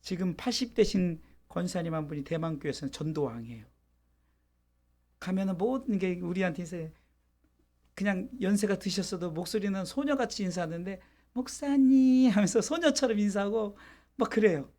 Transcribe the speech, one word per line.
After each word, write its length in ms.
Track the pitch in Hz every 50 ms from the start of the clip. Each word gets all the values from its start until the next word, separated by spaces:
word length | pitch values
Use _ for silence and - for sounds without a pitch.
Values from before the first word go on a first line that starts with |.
지금 340 | _ - 190 170 190 180 165
팔십 380 | - - 247 240 - 254 233 -
되신 480 | - 214 196 - 196 180 175 170 160 - _ _ _ _ _
권사님 440 | - 175 175 180 - 185 165 165 160
한 140 | 160 156 147
분이 160 | 156 147 139
대만교회에서는 680 | - 165 160 160 165 160 139 - 151 131 - 147 135
전도왕이에요. 720 | - - 156 156 156 156 147 127 117 117 113 117 120 113 107 _ _ _ _ _ _ _ _ _ _ _ _ _ _ _ _ _ _ _ _ _ _ _ _ _ _ _ _ _ _ _
가면은 380 | - 185 185 190 196 190 190 165
모든 420 | 185 233 262 269 254 - 214 196
게 200 | 190 185 180 175
우리한테 440 | 180 170 180 185 190 180 160 - 175
이제 280 | 160 175 175 160 160 - _ _ _ _ _ _ _ _ _ _ _ _ _ _ _ _ _ _ _ _
그냥 360 | - 190 202 196 185 196 262 - 247
연세가 380 | - 185 208 202 214 202 202 190
드셨어도 520 | - 196 180 - 180 - - 175 170 175
목소리는 540 | 156 156 180 180 - 220 190 208 190 190 185
소녀같이 580 | 180 - 262 294 285 294 277 247 226 - - 202
인사하는데 560 | 185 165 180 175 160 165 170 175 190 196 185 - _ _ _ _ _ _
"목사님" 960 | 247 254 - - - 294 285 277 277 269 262 269 262 262 262 254 254 262 254
하면서 300 | 196 202 208 180 - 226
소녀처럼 580 | 196 - 294 339 339 311 277 - - 247 226 208
인사하고 580 | 208 202 190 202 196 202 208 226 214 202 202 - - - - - _ _ _
막 140 | - - -
그래요. 400 | - 226 214 208 170 147 135 - _